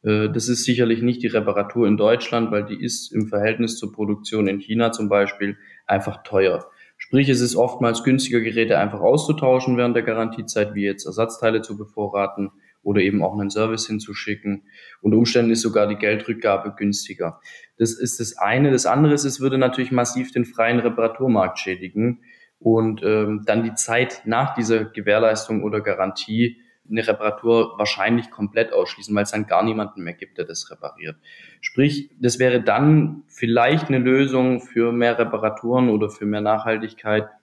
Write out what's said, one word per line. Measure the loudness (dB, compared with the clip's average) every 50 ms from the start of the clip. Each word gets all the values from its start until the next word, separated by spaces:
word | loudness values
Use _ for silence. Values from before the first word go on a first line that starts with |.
| 0
Äh, | 0 0 0 0 0
das | -2 -2 -2 -2
ist | -2 -2 0
sicherlich | -2 0 2 2 2 2 0
nicht | 0 -2 -2 -2
die | -4
Reparatur | -2 -2 0 0 0 -2 -2 -4 -2 0 2 4
in | 4 4
Deutschland, | 4 4 4 4 2 0 -4 -2 -2 -2 0
weil | -2 -4 -4
die | -4 -8 -8 -6
ist | -6 -6 -8 -10 -6
im | -4 -4 -4
Verhältnis | -2 -2 0 0 0 0 0 -2 -4 -4
zur | -8 -10 -12
Produktion | -6 -6 -4 -4 -4 -6 -6 -6 -2 0 0
in | 0 0 -4
China | -6 -4 0 0 0 0
zum | 0 -2 -2 2
Beispiel | 2 2 2 0 -2 -6 -6 -6 -6 _ -18 -20 -20 -14 _
einfach | -2 -2 0 0 -4 -8 -10 -12
teuer. | -2 2 2 2 2 2 -2 -6 -12 _ _ -20 _ _
Sprich, | _ -8 _ 2 2 4 4
es | 2 2
ist | 2 0 2
oftmals | 0 0 0 0 -2 -2 0 0 0 0
günstiger, | 2 2 2 0 0 0 0
Geräte | 0 0 0 0 2 2 4
einfach | 2 2 0 -2 0
auszutauschen | 2 4 4 4 2 0 -2 0 4 4 4 4 2 0 0
während | 2 2 2 0
der | 0 0
Garantiezeit, | -2 -2 -2 -2 -4 -6 -10 -10 -4 -2 -2 -2 0 -2
wie | -2 -2
jetzt | -2 -2 -4 -10
Ersatzteile | -8 -2 -2 -2 -2 -2 -2 0 0 0 0
zu | -2 -4 -12
bevorraten | -12 -12 -12 _ -8 -6 -4 -2 -2 -2 -2 -4 -6 -8 -8 _ _ _ _ _ _ _
oder | 0 2 2
eben | 2 2 2 2 0
auch | 0 -2
einen | -2 -6 -4
Service | -2 -2 -2 0 -2 -4 -4
hinzuschicken. | -6 -6 -8 -6 -10 -12 -10 -8 -8 -8 -6 -4 -6 -6 -6 _ _ _ -20 -20 -20 -20 _
Unter | 0 2 4
Umständen | 4 4 4 4 2 4 4
ist | 2 2
sogar | 0 0 2 2 2
die | 2 0
Geldrückgabe | -2 0 0 0 -2 -2 -6 -8 -2 0 0 0 0 -2 -8 -8
günstiger. | -2 -2 -2 -2 -2 -6 -10 -8 -6 -6 -6 -6 _ _ -20 -20 -20 -20 _ _
Das | _ 0 0 0
ist | -4 -6 -6 -4 -6
das | -8 -8 -4
eine. | -2 -2 0 2 4 4 4
Das | 4 2 2
andere | 2 4 4 4 4 4
ist, | 2 0
es | -4 -4 -2
würde | -2 0 2
natürlich | 2 2 0 0 -2 -4 0
massiv | 0 0 0 0 -2 -6 -6 -4
den | -2 -4 -4
freien | -4 0 0 0 2 2 2
Reparaturmarkt | 2 0 0 2 -2 -2 0 0 0 2 4 2 2 0 -2
schädigen | -6 -8 -8 -8 -8 -10 -8 -4 -2 0 0 -2 -4 _ _ -20 _ _ _ _
und, | _ 2 4 4 4 4 0 -2 -2 0
ähm, | 0 2 2 0 0 -4 -4 -2
dann | 0 0 0 0
die | -2 -4
Zeit | -6 -4 0 0 0 0 -2 -4 -10 -4
nach | -2 0 0 0 0 -2
dieser | -4 0 2 2 0 0
Gewährleistung | -4 -8 -6 0 2 2 4 4 4 2 0 -2 -4 -4 -2 -2
oder | -2 -4 -2
Garantie | -2 -2 -2 0 -2 -4 -4 -8 -8 -4 0 0 0 0 0 _ _ _ _ _ _ -4
eine | -4 -2 0
Reparatur | 0 -2 0 0 -2 -2 0 2 4 4 4 4 0 0
wahrscheinlich | -4 -2 -2 0 0 0 2 2 0 0 -6
komplett | -8 -6 -6 -2 0 0 0 2 2
ausschließen, | 0 0 0 -6 -14 -8 -2 0
weil | 0 0
es | 0
dann | -2 -6 -2
gar | 2 2 2 2
niemanden | 2 0 -2 -4 -6 -8 -10
mehr | -12 -12 -10
gibt, | _ -16 -16 _
der | -10 -10
das | -8 -8 -12 -12 -14
repariert. | -18 _ -16 -16 -14 -12 -14 -14 -14 _ _ -20 -20 -20 -20 -20 -20 _
Sprich, | -14 -10 -4 0 0 0 0 -4 -10 -12 _ -2
das | -2 -2 0 2
wäre | 2 2 2 2
dann | 2 2 2 4 6 6 6 6 4 2 -4 -10 -16
vielleicht | _ _ -6 -2 0 2 4 4 4 2 0 0
eine | 0 0 2
Lösung | 2 4 4 4 2 2 2 2 2 2 0 -2
für | -4 -4 -2 0 0 2
mehr | 2 2 2 2 2 0
Reparaturen | 0 -2 -2 -2 -2 -2 -4 -4 -4 0 2 2 4 4
oder | 2 2 0 -2
für | -4 -6 -4
mehr | -4 -2 -2
Nachhaltigkeit | 0 0 0 0 0 -2 -2 -2 -4 -10 -12 -10 -4 0 0 0 0 -2 -14 _